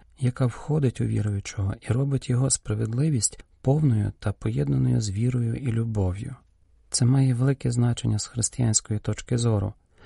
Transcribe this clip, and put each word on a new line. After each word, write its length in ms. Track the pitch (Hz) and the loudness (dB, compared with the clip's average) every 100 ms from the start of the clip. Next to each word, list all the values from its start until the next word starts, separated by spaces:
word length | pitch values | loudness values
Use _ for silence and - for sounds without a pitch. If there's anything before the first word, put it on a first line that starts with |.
| - - | -14 -4
яка 280 | 127 - 127 | -2 0 -2
входить 540 | - - 151 135 - | -2 -2 0 0 0
у 40 | |
віруючого 720 | 117 110 104 98 - - 98 - - | -2 -2 -2 -4 -6 -4 -4 -4 -2
і 40 | |
робить 380 | 113 139 135 - | -2 0 -2 0
його 200 | 123 131 | 0 0
справедливість 920 | - - 107 110 120 156 131 - - - _ | -2 -2 -4 -2 0 0 0 -2 -6 -20 _
повною 500 | 131 147 151 110 104 - | 0 2 4 2 0 -2
та 140 | 104 | -6
поєднаною 680 | - 110 123 143 135 127 123 | -4 -4 -2 0 2 2 2
з 100 | 107 | 0
вірою 440 | 98 123 123 117 | -2 0 0 -2
і 180 | 117 135 | -2 -2
любов'ю. 640 | 113 113 107 92 95 127 131 _ _ _ _ - | -2 -2 0 -2 -2 -8 -12 _ _ _ _ -6
Це 140 | - | 2
має 300 | 120 135 131 | 4 6 4
велике 360 | 120 135 135 127 | 4 2 0 0
значення 480 | 120 120 120 113 107 | 2 2 2 0 -2
з 80 | - | -2
християнської 760 | 120 110 - 120 110 - 107 | -4 -2 0 2 2 -2 -4
точки 380 | - 107 - 120 | -4 -6 -2 0
зору, 340 | 117 107 101 - _ _ | 2 2 0 -6 _ _